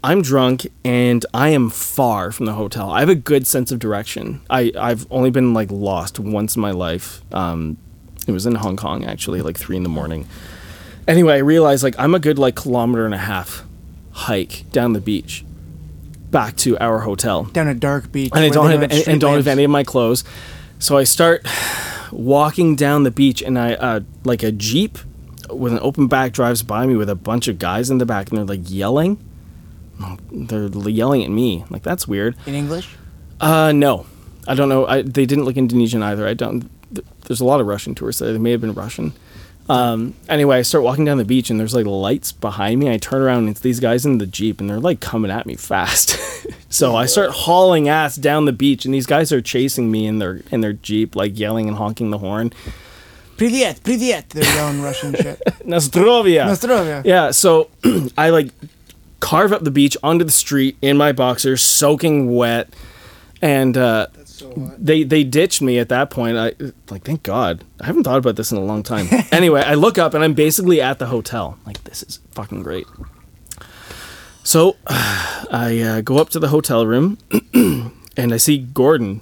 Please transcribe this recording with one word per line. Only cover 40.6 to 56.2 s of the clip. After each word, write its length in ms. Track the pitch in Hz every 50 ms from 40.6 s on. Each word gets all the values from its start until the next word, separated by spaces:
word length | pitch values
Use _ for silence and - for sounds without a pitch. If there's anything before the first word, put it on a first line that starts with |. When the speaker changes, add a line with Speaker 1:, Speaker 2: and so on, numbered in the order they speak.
| 120
Speaker 1:
start 200 | - - 151 127
walking 220 | 120 131 139 156
down 120 | 147 143 135
the 40 | 110
beach, 260 | 98 127 131 120 -
and 80 | 113
there's, 160 | 107 110 107 123
like, 120 | 123 110
lights 480 | 104 98 98 95 101 131 143 - - -
behind 480 | - - 107 98 104 98 104 117 131
me. 100 | 143 135
I 60 | 117
turn 240 | 104 - - 131 135
around, 180 | 135 131 127 120
and 100 | 113 107
it's 120 | 104 -
these 180 | - 127 123 120
guys 260 | 127 113 117 127 127
in 120 | 147 131
the 80 | 113 101
Jeep, 320 | 95 92 - 101 110 101 -
and 100 | 98 101
they're, 100 | 104 107
like, 180 | 123 175 - 113
coming 320 | - - - 113 110 98
at 140 | 95 117 -
me 100 | - -
fast. 640 | - - - - - 87 - - - - - - - -
<laughs> 40 | - - - - - - - - -
So 260 | - - 151 127 117
I 100 | 113 123
start 240 | 127 - 202 202 -
hauling 580 | - - - 165 170 180 185 185 180 160 147
ass 280 | 143 151 156 156 143 -
down 300 | 151 135 143 147 151 151
the 60 | 143
beach, 320 | 127 - 135 143 135 117 -
and 80 | 131 135
these 120 | 135 123
guys 260 | - 147 151 160 151
are 100 | 156 127
chasing 500 | 113 - - 127 131 135 - - 120 113
me 160 | 110 107 107
in 100 | 107 107
their, 240 | 107 101 92 95 - - -
in 100 | - 117
their 120 | 110 107 104
Jeep, 420 | 107 - - 104 107 110 107 -
like, 220 | 98 98 107 98
yelling 300 | 107 107 104 110 113 110
and 100 | 107 104
honking 320 | 107 107 104 110 - 120 107
the 80 | 104
horn. 340 | 101 98 95 101 110 117 120 - - - - - - - - - - - - - - - - -
Speaker 2:
"Привет, 440 | - 220 240 226 269 254 190 139 - _
привет," 480 | 214 254 226 233 254 214 156 - _
they're 120 | - 156 151 143 147
yelling 260 | 147 151 147 143 143
Russian 320 | 143 143 131 131 135 143 139
shit. 260 | - - 143 - - -
Speaker 1:
<laughs> 0 | - - - -
Nastrovia. 800 | - 170 170 151 135 - 175 185 226 240 240